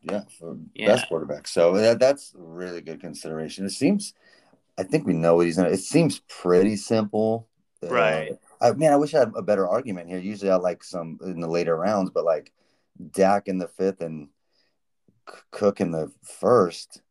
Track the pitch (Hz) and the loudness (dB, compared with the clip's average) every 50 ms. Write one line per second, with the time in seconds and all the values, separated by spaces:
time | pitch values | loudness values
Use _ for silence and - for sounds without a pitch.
0 | _ 78 92 104 104 _ - _ 82 85 73 - 80 - _ - 113 107 107 135 | _ -6 -6 -6 -6 _ -20 _ -14 -14 -14 -14 -16 -18 _ -4 2 2 2 2
1 | - - - 80 78 71 73 73 - - - - 85 85 92 98 110 110 120 110 | 2 -4 -4 -6 -4 -6 -10 -10 -10 -6 0 4 4 4 4 4 4 4 4 4
2 | 123 131 143 143 - - _ - 85 82 82 85 90 90 87 85 76 76 80 80 | 4 2 2 0 -4 -20 _ -20 -20 -18 -12 -12 -10 -10 -10 -12 -12 -12 -14 -12
3 | 85 87 78 - - 82 80 78 80 - 117 - 95 98 92 - 131 156 202 202 | -12 -14 -14 -12 -10 -10 -8 -8 -8 -8 -8 -8 -8 -8 -6 0 0 0 0 0
4 | 202 - - _ _ _ _ _ _ _ _ _ _ _ _ - 95 - - 160 | -4 -8 -16 _ _ _ _ _ _ _ _ _ _ _ _ -10 -8 -2 -2 -2
5 | 156 - 90 82 80 85 85 85 87 85 82 87 90 85 85 95 - - - 151 | 0 0 -2 2 4 4 6 6 4 2 2 2 2 2 2 -2 -2 0 2 2
6 | 170 151 - - _ _ - - - 90 90 90 95 104 110 101 - - 117 113 | 4 2 0 -4 _ _ -20 -8 0 4 4 6 6 4 0 -2 -4 -2 0 0
7 | 107 104 - 107 110 110 113 113 113 _ _ _ _ _ _ _ - 170 - 123 | 0 0 -2 -2 0 0 -2 -4 -6 _ _ _ _ _ _ _ -10 -4 0 0
8 | 117 107 107 110 110 110 - - _ _ _ _ - 120 117 131 156 156 143 143 | 2 2 0 0 -4 -6 -12 -14 _ _ _ _ 2 2 2 4 4 4 4 4
9 | 147 147 156 156 127 110 104 117 104 90 104 98 98 87 92 117 131 - 98 90 | 2 2 2 2 2 2 0 -8 -2 0 0 0 2 0 0 -2 -2 -4 -10 -10
10 | 85 85 90 92 90 98 107 101 98 98 95 92 90 90 85 - - - - 90 | -10 -10 -10 -8 -8 -8 -8 -4 0 2 2 2 2 0 -4 -4 -10 -12 -10 -10
11 | 82 82 80 73 80 92 90 80 85 80 82 87 87 80 82 80 85 98 107 101 | -8 -8 -12 -12 -10 -10 -8 -6 -6 -2 -2 -2 0 0 -2 0 0 0 0 0
12 | 92 90 - - 78 82 80 76 - _ _ _ _ _ _ _ _ _ _ - | -2 -2 -4 -2 0 0 0 -2 -4 _ _ _ _ _ _ _ _ _ _ -20
13 | - 78 _ - 95 95 101 101 - 101 95 92 90 85 _ _ 95 95 95 _ | -20 -12 _ 2 2 2 2 0 -2 -4 -6 -6 -6 -8 _ _ -2 -2 -2 _
14 | - 82 80 78 73 - _ _ _ _ _ _ _ _ _ _ _ _ _ _ | -8 -10 -10 -12 -14 -18 _ _ _ _ _ _ _ _ _ _ _ _ _ _
15 | _ _ _ _ _ - - - _ _ - - 104 101 101 - 101 85 82 80 | _ _ _ _ _ -20 -20 -20 _ _ -8 0 0 0 0 0 -4 -4 -2 -4
16 | 78 - - _ _ - - - - 95 123 120 98 85 82 - - _ - - | -6 -6 -10 _ _ -20 -16 -4 0 2 4 4 4 2 0 -8 -16 _ -20 -20
17 | _ _ | _ _